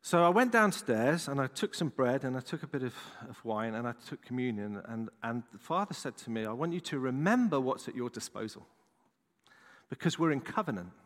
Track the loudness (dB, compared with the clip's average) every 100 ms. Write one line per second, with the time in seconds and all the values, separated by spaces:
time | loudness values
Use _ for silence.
0 | 4 6 8 8 6 6 6 2 0 4
1 | 4 2 0 -2 -2 -2 -4 -2 -2 2
2 | 2 2 -2 -4 -6 -8 -6 -4 -4 -6
3 | -16 -16 -16 -10 -4 -2 -2 -2 -4 -6
4 | -12 -14 -6 -2 -2 -2 -6 -8 -8 -8
5 | -8 _ -6 -6 -8 -20 -4 -2 -2 -6
6 | -8 -10 -6 -4 -4 -2 -2 -4 -4 -2
7 | -2 2 2 4 4 2 2 -2 -4 -6
8 | -6 -6 -10 -8 -8 -10 -20 _ _ _
9 | _ _ _ _ _ -20 -20 -20 _ -2
10 | -2 2 2 2 -2 -4 -2 -6 -8 -16